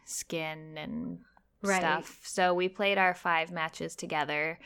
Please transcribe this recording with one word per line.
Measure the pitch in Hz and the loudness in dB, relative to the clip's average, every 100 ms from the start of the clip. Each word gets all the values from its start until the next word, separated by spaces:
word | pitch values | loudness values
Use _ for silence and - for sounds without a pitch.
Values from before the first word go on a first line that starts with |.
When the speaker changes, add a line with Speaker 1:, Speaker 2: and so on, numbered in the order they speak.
| - | -10
Speaker 1:
skin | - - 165 160 156 156 156 | -10 -6 -4 -4 -8 -10 -10
and | 151 151 - 175 - _ _ _ | -8 -6 -6 -10 -16 _ _ _
Speaker 2:
Right. | 196 190 | 0 2
Speaker 1:
stuff. | 165 156 - - | 2 0 -2 -14
So | - - 180 | -6 2 4
we | 180 185 | 4 2
played | 190 202 196 | 2 2 4
our | 185 | 4
five | 175 180 165 165 | 2 2 2 2
matches | 170 160 - 165 - | -2 -4 -4 -8 -6
together, | 170 156 143 151 156 170 | -4 -2 0 0 -2 -4